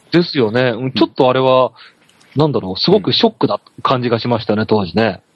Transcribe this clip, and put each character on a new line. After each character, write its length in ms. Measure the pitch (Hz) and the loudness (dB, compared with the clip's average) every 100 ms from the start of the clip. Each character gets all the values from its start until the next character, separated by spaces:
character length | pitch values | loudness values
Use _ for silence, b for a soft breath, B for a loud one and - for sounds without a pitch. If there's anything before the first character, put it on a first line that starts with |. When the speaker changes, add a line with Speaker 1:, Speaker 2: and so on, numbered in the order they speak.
| _ | _
Speaker 1:
で 120 | 165 | -2
す 160 | 170 151 | 0 -2
よ 120 | 110 | 0
ね。 220 | 120 127 | 0 -2
う 60 | 110 | -2
ん、 40 | |
Speaker 2:
う 20 | 131 | -6
ん。 60 | |
Speaker 1:
ち 120 | 208 | -2
ょ 20 | 330 | -2
っ 40 | |
と 180 | - 131 | 2 0
あ 40 | |
れ 60 | 127 | 2
は、 320 | 131 127 123 b b b _ _ _ | 2 2 2 b b b _ _ _
な 140 | 131 156 | -2 0
ん 40 | |
だ 80 | 120 | 0
ろ 120 | 95 | -6
う、 40 | 92 | -2
す 140 | - | 2
ご 100 | 208 | 2
く 120 | 160 | 2
シ 120 | 123 | 0
ョ 40 | - | 0
ッ 60 | |
ク 120 | - - | 0 -2
だ 140 | - _ - | -2 _ -8
感 200 | - 131 | -2 -2
じ 60 | 123 | 0
が 100 | 113 | -2
し 80 | 123 | 0
ま 140 | 117 | -2
し 60 | - | 0
た 100 | 107 | -2
ね、 60 | |
Speaker 2:
う 20 | |
ん。 20 | 110 | 0
Speaker 1:
当 180 | 107 | 0
時 120 | 90 87 | 0 0
ね。 260 | 110 90 _ | -2 -2 _